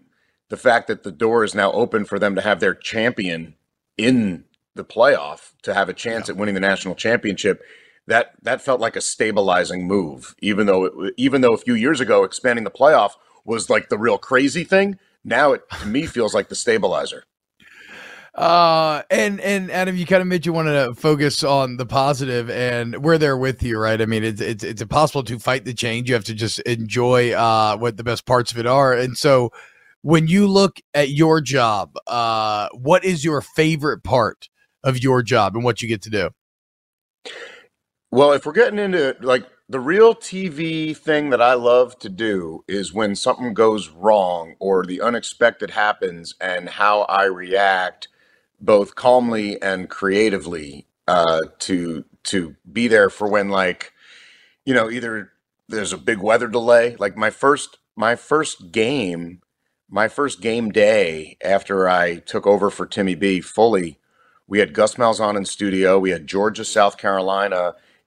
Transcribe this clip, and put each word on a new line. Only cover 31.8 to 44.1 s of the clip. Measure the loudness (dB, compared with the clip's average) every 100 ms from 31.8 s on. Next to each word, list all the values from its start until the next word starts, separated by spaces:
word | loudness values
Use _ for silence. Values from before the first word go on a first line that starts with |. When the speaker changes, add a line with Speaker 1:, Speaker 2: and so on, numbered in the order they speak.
| -4 -10 -6
Speaker 2:
uh, | -2 0 0 -2 -2 -4
what | -6 0 2
is | 2 -2
your | -2 -4
favorite | -4 0 0 0 -2 -4
part | 0 2 2 -2 -16 _ _ _
of | -4 0
your | 2 2
job | 2 2 2 0
and |
what | -2 -2
you | -4
get | -6
to | -4
do? | -4 -4 -6 _ _ _ _ _ _ _ _ -18 -18 -18 -20 _ _ _ _ _
Speaker 1:
Well, | 4 4
if | 4 0
we're |
getting | 0 2 0
into, | -2 0 -2 -2
like, | 0 0 -2 _ -10
the | -6
real | 0 4 4
T | 4 -4 -8 -8
V | -6 -6 -4 -6
thing | -6 -2 0 2
that | 2
I | 4
love | 4 4 4 2 -2
to | -12
do | -4 -2 -2 -4 -10 -8
is | -6 -6
when | -4 -2
something | -2 -2 -2 -2
goes | 2 2 2 -4
wrong | -2 2